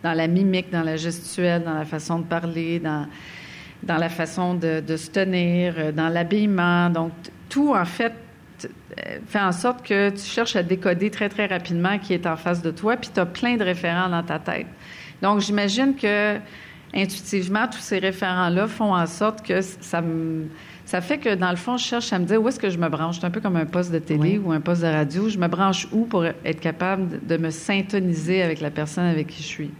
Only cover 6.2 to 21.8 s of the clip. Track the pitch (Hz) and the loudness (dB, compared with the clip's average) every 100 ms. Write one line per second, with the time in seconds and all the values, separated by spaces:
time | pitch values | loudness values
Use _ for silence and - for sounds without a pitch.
6.2 | 170 208 208 190 175 175 175 170 165 165 | 2 2 4 4 4 4 4 2 -2 -6
7.2 | - - - 269 294 233 175 - 233 233 | -16 -18 -6 2 4 4 2 0 -2 -2
8.2 | - - - - - - - - - 69 | -18 -20 -20 -16 -14 -14 -16 -12 -10 -10
9.2 | - 214 196 175 240 247 - 202 202 202 | -4 0 2 2 0 -2 0 4 4 2
10.2 | - - 233 208 175 185 190 175 208 208 | -4 -2 0 2 2 2 2 2 2 0
11.2 | 208 202 208 185 175 170 175 202 - 180 | -4 0 0 0 -2 0 2 0 0 0
12.2 | 175 160 180 175 165 170 208 240 240 - | 0 -2 0 0 0 -2 0 0 0 0
13.2 | 175 175 240 240 190 175 175 170 185 170 | 0 0 0 2 2 0 0 0 0 0
14.2 | 170 156 160 - - - - - - - | -2 -4 -4 -4 -6 -12 -18 -18 -18 -2
15.2 | 190 208 202 208 202 208 269 269 208 208 | 2 2 2 2 2 2 2 2 2 2
16.2 | 208 208 - - - - - - 190 - | 2 0 -6 -18 -20 -20 -6 -2 -2 -2
17.2 | - 202 180 202 240 226 - 196 190 185 | -4 -2 0 0 0 -4 -4 0 0 -2
18.2 | 196 180 175 175 214 220 214 185 165 170 | -2 2 2 2 0 0 2 2 2 0
19.2 | 214 214 - 180 190 - - 170 165 165 | -2 -2 -2 0 0 -8 -4 -2 0 -2
20.2 | 160 160 156 - - - - 180 175 302 | -2 -2 -6 -10 -18 -20 -4 -4 -2 -2
21.2 | 247 196 180 175 208 247 | 2 2 2 0 -2 -2